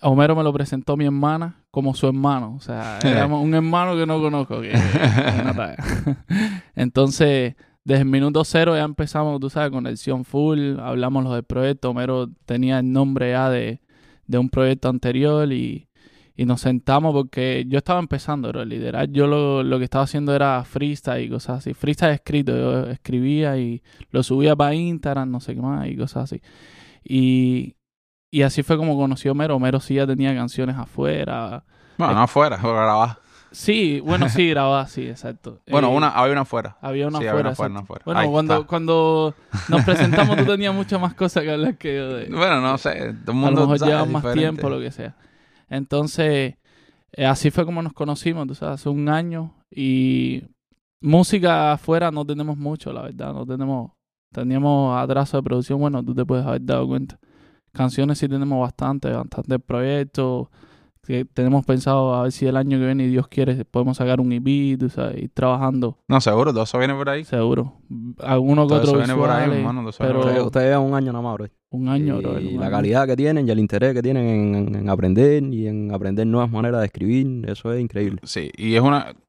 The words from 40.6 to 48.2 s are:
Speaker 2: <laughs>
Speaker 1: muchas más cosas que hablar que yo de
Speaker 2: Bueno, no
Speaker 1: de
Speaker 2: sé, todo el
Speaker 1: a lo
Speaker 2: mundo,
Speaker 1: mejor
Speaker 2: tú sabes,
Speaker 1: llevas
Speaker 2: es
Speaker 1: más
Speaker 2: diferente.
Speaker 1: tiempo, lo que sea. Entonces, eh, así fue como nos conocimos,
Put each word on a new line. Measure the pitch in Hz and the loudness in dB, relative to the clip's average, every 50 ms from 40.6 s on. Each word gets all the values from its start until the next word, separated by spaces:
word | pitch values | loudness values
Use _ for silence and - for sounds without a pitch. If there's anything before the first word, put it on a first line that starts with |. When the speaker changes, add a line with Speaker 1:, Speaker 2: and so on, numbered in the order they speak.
| 104 98 - | 0 -2 -2
Speaker 2:
<laughs> | |
Speaker 1:
muchas | 196 196 196 202 185 | -2 -2 -2 -2 -2
más | 180 175 170 | -2 -2 -2
cosas | - 190 170 - 180 151 | -2 -2 0 0 -2 -2
que | 156 | 0
hablar | 151 151 151 254 190 - | -2 0 0 -2 -2 -4
que | - 156 139 | -6 -6 -4
yo | 139 135 131 131 | -4 -4 -6 -6
de | 120 110 - | -8 -8 -8
Speaker 2:
Bueno, | - 165 175 190 160 131 | -2 0 2 2 2 2
no | 127 131 135 | 2 0 0
Speaker 1:
de | 131 | 0
Speaker 2:
sé, | - 147 156 | -2 -4 -4
todo | 165 135 | -4 -4
el | 113 110 | -6 -8
Speaker 1:
a | 113 - - | -8 -6 -2
lo | 117 | 0
Speaker 2:
mundo, | 131 135 139 135 143 | 2 2 4 4 4
Speaker 1:
mejor | 147 139 147 143 | 4 4 4 2
Speaker 2:
tú | |
sabes, | 151 151 151 | 2 2 2
Speaker 1:
llevas | 151 156 - | 2 0 0
Speaker 2:
es | |
Speaker 1:
más | - 151 143 | -2 -2 -2
Speaker 2:
diferente. | 120 123 151 | 0 0 0
Speaker 1:
tiempo, | 156 160 160 - 147 139 | 0 0 -2 -4 -4 -4
lo | 139 131 | -4 -4
que | 123 123 | -6 -8
sea. | 139 - 117 117 - _ _ _ _ _ _ _ _ _ _ _ | -10 -10 -12 -14 -14 _ _ _ _ _ _ _ _ _ _ _
Entonces, | - 135 139 - 143 143 151 156 - - 160 156 147 139 135 123 - _ _ _ _ _ _ _ _ _ _ _ - | -8 -8 -6 -2 -2 -2 -2 -2 0 0 2 2 2 2 0 -2 -6 _ _ _ _ _ _ _ _ _ _ _ -4
eh, | - 139 | 0 2
así | 131 135 131 - 147 | 2 2 4 2 2
fue | - - 151 | 2 2 0
como | 160 175 165 | 0 -2 -4
nos | 165 160 - | -6 -6 -6
conocimos, | - 156 147 147 147 | -6 -4 -4 -4 -4